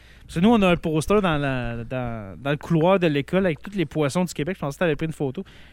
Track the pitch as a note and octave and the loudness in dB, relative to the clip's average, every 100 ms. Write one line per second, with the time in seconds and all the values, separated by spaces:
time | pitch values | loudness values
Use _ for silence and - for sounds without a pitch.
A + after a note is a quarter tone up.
0 | - - - E3 G#3 A#3 F#3 E3+ E3+ D#3 | -20 -20 -10 2 4 6 4 4 0 0
1 | - G#3 F#3 D3 C#3 C3 A#2+ A#2 A#2 B2+ | 2 2 2 0 -2 -2 -4 -8 -6 -6
2 | A#2+ A2+ G2 D#2+ C#3 D3 - E3 E3+ G3 | -6 -8 -10 -8 -4 -4 0 2 4 4
3 | E3+ C#3+ - F3+ F#3+ C#3+ F#3+ G3+ D3+ D#3 | 2 0 0 0 0 -2 -6 -4 -4 -2
4 | C#3+ F3+ F3+ - D3 F#3+ C#3+ - F3 C#3+ | 0 0 -2 -4 -6 -6 -8 -2 -2 0
5 | D#3+ - C#3 D#3 - - - | -4 -4 -6 -6 -12 -18 -20